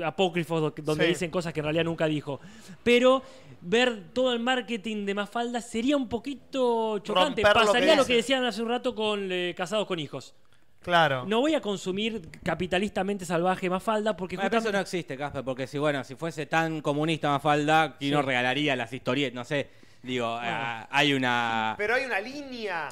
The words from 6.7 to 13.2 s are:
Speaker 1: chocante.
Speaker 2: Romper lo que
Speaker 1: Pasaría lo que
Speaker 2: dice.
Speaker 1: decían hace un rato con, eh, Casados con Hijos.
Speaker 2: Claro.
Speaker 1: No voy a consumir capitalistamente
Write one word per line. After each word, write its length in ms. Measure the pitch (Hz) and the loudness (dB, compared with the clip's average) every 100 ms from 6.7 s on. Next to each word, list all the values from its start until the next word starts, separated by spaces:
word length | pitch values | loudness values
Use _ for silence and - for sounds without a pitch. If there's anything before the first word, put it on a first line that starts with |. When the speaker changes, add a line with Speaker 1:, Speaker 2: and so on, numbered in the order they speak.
| 233 220 214 | 2 0 -2
Speaker 1:
chocante. 420 | - 190 269 233 | 0 2 2 4
Speaker 2:
Romper 20 | |
lo 160 | 208 214 | 4 6
que 40 | 214 | 6
Speaker 1:
Pasaría 300 | 220 302 311 | 6 6 6
lo 80 | |
que 80 | 247 | 6
Speaker 2:
dice. 40 | 240 240 | 2 2
Speaker 1:
decían 100 | 262 | 0
hace 180 | 247 208 | 0 -2
un 60 | 226 | -2
rato 260 | 240 247 | -2 -2
con, 380 | 214 214 202 196 | -2 -2 -2 -2
eh, 220 | 180 175 175 | -2 -2 -4
Casados 300 | 175 214 190 | -4 -2 -2
con 120 | 175 | -4
Hijos. 360 | 139 135 - - - - - - | -6 -10 -14 -20 -20 -20 -20 -12
Speaker 2:
Claro. 420 | - 170 151 131 185 | 2 4 4 2 0
Speaker 1:
No 140 | 226 | 2
voy 140 | 302 | 2
a 80 | 294 | 2
consumir 680 | 208 190 185 190 226 220 - - | -2 -4 -4 -4 -4 -6 -10 -8
capitalistamente 840 | 156 156 180 185 202 202 190 202 | -4 -2 0 0 0 -2 -2 -4